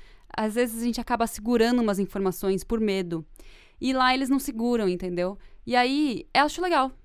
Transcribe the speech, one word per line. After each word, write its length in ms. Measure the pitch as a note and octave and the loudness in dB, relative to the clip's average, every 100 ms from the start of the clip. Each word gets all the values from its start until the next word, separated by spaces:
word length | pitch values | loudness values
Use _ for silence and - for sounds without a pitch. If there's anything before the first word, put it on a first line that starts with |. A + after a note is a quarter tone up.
| - - - - | -20 -20 -14 -4
às 180 | A3 G#3+ | -2 0
vezes 240 | B3 A3+ | -2 0
a 20 | |
gente 160 | A#3+ A#3 | -4 -4
acaba 240 | A#3 A#3+ A3+ | -2 0 0
segurando 520 | - G#3+ A#3+ A3+ B3 | -2 0 4 4 4
umas 200 | A3+ G3 | 2 0
informações 640 | F#3+ G3+ F#3+ F3 G3 F#3+ | -2 -2 -2 -2 -2 -2
por 160 | - A3+ | -2 -2
medo. 440 | G#3+ F#3+ F3 E3 D#3 - - - - - | 0 -2 -4 -6 -8 -18 -20 -20 -20 -6
E 120 | B3+ | -2
lá 200 | C4 B3+ | 2 2
eles 160 | C4 C4 | 2 2
não 120 | C4+ | 0
seguram, 480 | C4+ A3+ A#3 A#3+ G3+ | 0 -4 0 2 0
entendeu? 500 | F3+ F#3 F3 F3+ G3 - - | -2 -4 -2 -2 -4 -16 -18
E 120 | - B3 | -2 2
aí, 500 | B3 C#4 D4+ G#3+ - | 2 2 0 -2 -2
eu 80 | - | 2
acho 160 | D4 D4+ | 2 0
legal. 300 | F4+ E4 C4 - | 0 2 0 -4